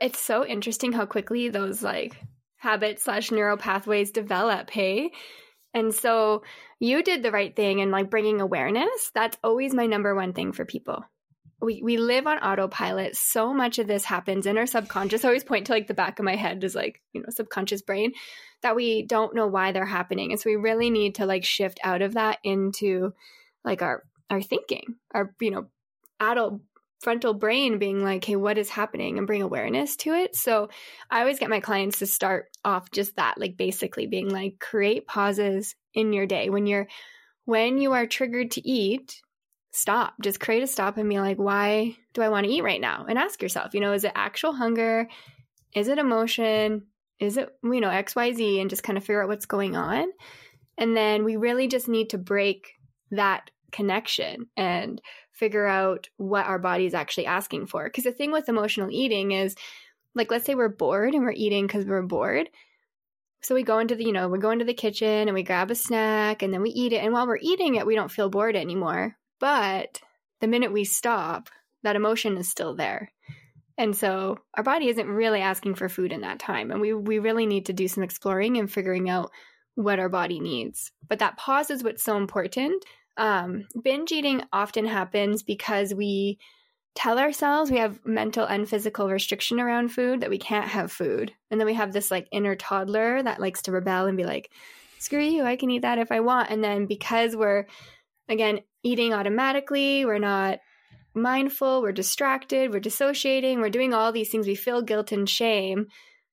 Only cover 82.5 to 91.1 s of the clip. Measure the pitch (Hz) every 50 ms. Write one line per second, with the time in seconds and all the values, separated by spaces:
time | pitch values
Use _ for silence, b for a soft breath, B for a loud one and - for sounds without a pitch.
82.5 | - 247 269 311 381 381 B B B B B B _ - 220 214 202 180 175 180
83.5 | 180 214 196 - - 233 - 262 269 285 330 320 320 311 294 285 269 247 - -
84.5 | 190 196 208 202 - 226 214 226 220 196 185 185 - 202 202 202 208 208 - -
85.5 | 202 196 - - 214 196 202 196 202 196 208 202 196 196 196 202 202 b b b
86.5 | b b b b b b _ _ - - - - 233 247 277 302 285 - 302 285
87.5 | 294 302 311 277 254 233 226 214 202 - - 226 220 220 220 220 - 233 220 -
88.5 | 202 202 214 208 214 208 214 214 208 - 202 190 190 196 - - - - - -
89.5 | 233 240 247 240 233 240 240 233 - 254 247 247 262 247 - - 202 196 - -
90.5 | 214 208 - 208 208 202 170 185 - - 240 127